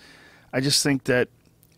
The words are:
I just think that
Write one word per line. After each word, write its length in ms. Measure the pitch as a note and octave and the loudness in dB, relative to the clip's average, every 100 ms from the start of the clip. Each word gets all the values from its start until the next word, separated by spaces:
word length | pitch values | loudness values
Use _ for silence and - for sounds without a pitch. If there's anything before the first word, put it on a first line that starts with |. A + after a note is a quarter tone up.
| - - - - - | -20 -20 -20 -20 -8
I 80 | B2+ | -4
just 220 | C3+ C#3+ | -2 0
think 220 | D3 C#3 | 0 -2
that 240 | - B2 - _ _ _ _ | 0 0 0 _ _ _ _